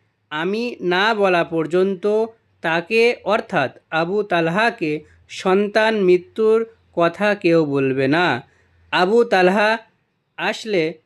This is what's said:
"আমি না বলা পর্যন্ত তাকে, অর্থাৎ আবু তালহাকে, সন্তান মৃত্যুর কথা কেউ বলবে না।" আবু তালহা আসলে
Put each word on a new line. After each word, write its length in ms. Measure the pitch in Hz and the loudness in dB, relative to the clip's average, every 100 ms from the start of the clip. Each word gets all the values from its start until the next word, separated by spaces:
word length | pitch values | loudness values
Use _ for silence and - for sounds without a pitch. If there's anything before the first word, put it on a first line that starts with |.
| _ _ - | _ _ -12
"আমি 460 | 151 175 214 240 - | -8 -6 -4 -6 -6
না 340 | 180 180 214 | -2 0 0
বলা 300 | 220 196 175 | 2 2 2
পর্যন্ত 840 | 156 165 151 180 196 185 208 214 226 - _ _ | 0 -4 -2 0 0 -2 -2 -2 -4 -8 _ _
তাকে, 560 | 170 165 170 226 233 240 | -4 -4 -2 2 2 0
অর্থাৎ 540 | 180 220 - 175 127 - - | -2 -2 0 -2 -2 -6 -8
আবু 320 | 160 170 208 | -4 -2 -2
তালহাকে, 760 | 202 175 165 180 233 233 156 151 - _ - | -2 -2 0 0 -2 -2 -6 -6 -10 _ -20
সন্তান 720 | - 190 190 208 214 220 220 | -6 0 0 2 0 0 2
মৃত্যুর 640 | 185 180 - - 220 226 226 _ _ | 4 2 0 -2 2 2 -2 _ _
কথা 420 | - 170 170 208 | -2 -2 0 -2
কেউ 300 | 104 170 165 | 0 2 2
বলবে 440 | 151 139 135 131 135 | 2 0 0 0 0
না।" 340 | 160 175 120 - _ _ _ - | 2 0 -2 -6 _ _ _ -6
আবু 340 | 156 185 233 | -2 2 2
তালহা 540 | 233 190 180 202 214 226 - _ _ _ _ - | 2 2 2 2 0 -2 -6 _ _ _ _ -8
আসলে 580 | 175 214 226 196 160 - | -6 -6 -4 -2 -2 -6